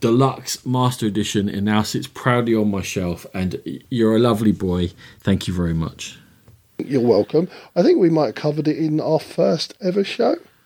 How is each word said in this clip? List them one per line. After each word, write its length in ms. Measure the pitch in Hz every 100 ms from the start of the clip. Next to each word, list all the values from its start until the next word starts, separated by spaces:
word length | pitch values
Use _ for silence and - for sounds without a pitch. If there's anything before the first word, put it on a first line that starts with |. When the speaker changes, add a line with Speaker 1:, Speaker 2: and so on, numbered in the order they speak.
Speaker 1:
Deluxe 640 | 113 120 135 120 - - 131
Master 400 | 127 127 123 110
Edition, 420 | 107 104 104 98
it 120 | 98
now 220 | 101 107
sits 240 | 107 127 -
proudly 460 | - 131 120 117
on 160 | 110 104
my 120 | 98
shelf, 440 | 92 101 87 85 -
and 280 | 95 92 - - - -
you're 260 | 120 110 110
a 20 |
lovely 340 | 120 107 110
boy. 380 | 85 92 90 87 - - -
Thank 260 | - 95 -
you 80 |
very 200 | 90 85
much. 440 | 80 82 - - - - _ _ - _ -
Speaker 2:
You're 240 | - 135 120
welcome. 420 | 107 - 151 180 - - 180
I 60 |
think 160 | 226 339
we 100 | 170
might 180 | 160 123
have 80 | -
covered 300 | 151 147 151
it 120 | 156
in 200 | 160 151
our 200 | - 156
first 540 | - - 196 170 - -
ever 200 | 185 196
show. 340 | 202 - - 339 - _